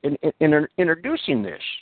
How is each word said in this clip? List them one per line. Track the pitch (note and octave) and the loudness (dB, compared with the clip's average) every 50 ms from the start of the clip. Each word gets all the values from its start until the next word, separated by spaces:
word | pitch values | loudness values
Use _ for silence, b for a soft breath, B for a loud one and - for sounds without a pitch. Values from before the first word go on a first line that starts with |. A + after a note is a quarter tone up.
in, | - D3 D3 - | -2 -2 -4 0
in, | - D#3+ - _ D#3 D#3 D3+ | -2 -2 0 _ 4 4 4
in | D3+ D3+ - _ | 4 2 0 _
introducing | - F3+ E3 E3 E3 F3+ C4 D#4+ D#4+ - - D3 A2+ | 0 2 2 0 -2 -2 -4 -4 -4 -2 -2 -2 -2
this. | G2+ F#2 D#2 - - - - - | -2 -4 -8 -10 -12 -12 -12 -12